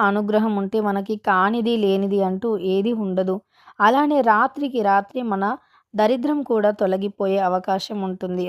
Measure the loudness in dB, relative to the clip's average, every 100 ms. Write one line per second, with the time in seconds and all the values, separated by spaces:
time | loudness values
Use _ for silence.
0 | 4 0 0 0 0 -2 -2 -2 -2 -2
1 | -4 -6 0 2 2 0 0 0 2 0
2 | 0 0 0 -2 -4 -2 -2 0 0 -2
3 | -2 -2 -2 -4 _ _ -16 0 2 4
4 | 2 2 4 4 2 -2 -6 -2 2 2
5 | 0 -6 -4 -2 -2 -4 _ _ _ 0
6 | 0 2 0 -2 0 2 2 2 0 0
7 | -4 -4 0 0 0 0 -2 -4 -4 -6
8 | -6 -6 -6 -4